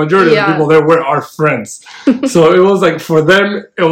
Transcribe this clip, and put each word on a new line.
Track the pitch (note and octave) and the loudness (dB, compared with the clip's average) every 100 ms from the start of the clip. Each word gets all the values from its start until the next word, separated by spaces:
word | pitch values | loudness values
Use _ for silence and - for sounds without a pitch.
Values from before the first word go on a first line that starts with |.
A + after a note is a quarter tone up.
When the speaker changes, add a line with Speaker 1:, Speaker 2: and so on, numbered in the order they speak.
Speaker 1:
majority | D3+ F#3+ - | 0 0 2
of | G#3+ | 2
the | G3+ | 0
Speaker 2:
Yeah. | |
Speaker 1:
people | D#3 D3+ | -2 2
there | D#3 D3+ | 2 2
were | E3 C#3+ | 0 0
our | D3 | -6
friends. | - - D#3 B2 G2+ - - - | -6 -4 -4 -4 -8 -18 -20 -6
Speaker 2:
<laughs> | C#4+ B3 C#4 | -2 -2 0
Speaker 1:
So | E3+ D#3+ | 2 4
it | F#3 F#3+ | 4 2
was | F#3+ | 2
like, | F3 - | 0 -4
for | - D#3+ | -2 -2
them, | D#3 G3 G3+ G3+ - - | 2 0 0 -6 -10 -4
it | E3 | 0